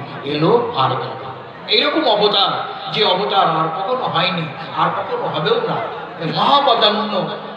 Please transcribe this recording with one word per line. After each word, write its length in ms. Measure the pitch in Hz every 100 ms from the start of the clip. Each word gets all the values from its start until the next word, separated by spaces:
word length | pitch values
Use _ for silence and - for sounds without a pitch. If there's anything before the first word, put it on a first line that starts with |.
| - -
এলো 500 | 139 151 160 220 - 139
আর 120 | 127
গেল।" 200 | - - - - - - - -
এইরকম 380 | 220 285 311 269
অবতার, 600 | 208 208 202 180 151 - - -
যে 100 | 180
অবতার 440 | 202 185 208 202 175
আর 200 | - - -
কখনো 260 | - 240 -
হয়নি, 360 | - 180 175 151 - - -
আর 120 | 160
কখনো 380 | 165 - 165 -
হবেও 340 | - 160 156 -
না, 80 | - - - - - 165
এই 60 | 160
মহাপদান্য 960 | - 277 277 226 208 208 208 202 156 - -